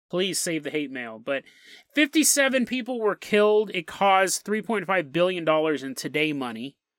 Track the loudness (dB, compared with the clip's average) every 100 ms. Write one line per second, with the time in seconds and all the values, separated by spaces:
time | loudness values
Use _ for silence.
0 | -6 -2 -2 -2 -2 -4 -4 -4 -4 -8
1 | -10 -10 -6 -6 -6 _ -20 -20 _ 0
2 | 2 4 2 4 2 2 -2 -4 -6 -2
3 | -2 -2 0 4 4 4 2 -4 -8 0
4 | 4 4 4 -2 -4 -6 -2 -4 0 -2
5 | 0 0 0 0 0 2 2 0 -4 -8
6 | -4 -2 0 -2 -4 -6 -12 _ _